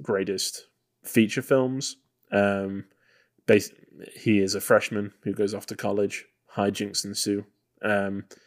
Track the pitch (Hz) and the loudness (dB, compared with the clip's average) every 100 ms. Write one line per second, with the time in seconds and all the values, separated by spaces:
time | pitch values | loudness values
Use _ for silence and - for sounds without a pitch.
0 | 143 98 95 95 - - - _ _ _ | -4 -2 -2 -4 -6 -8 -16 _ _ _
1 | - 117 107 - - 135 127 131 135 - | 0 2 4 0 0 2 2 -4 -8 -10
2 | _ _ _ 101 101 98 98 98 - _ | _ _ _ 2 2 0 -4 -8 -12 _
3 | _ _ _ _ - 107 - - _ 71 | _ _ _ _ 4 4 4 -10 _ -20
4 | - - 113 104 95 98 - 107 - 107 | -20 -4 2 4 2 -2 4 4 4 -4
5 | 101 - 107 98 101 104 - 107 104 101 | -6 -8 -6 -2 -2 -4 -10 -6 -2 0
6 | 101 - - _ _ - 101 101 104 95 | -2 -4 -14 _ _ -2 0 -2 -4 -6
7 | 101 101 104 101 - _ _ _ 107 101 | -8 -4 -2 -4 -6 _ _ _ -2 0
8 | 98 98 - - | -2 -6 -10 -20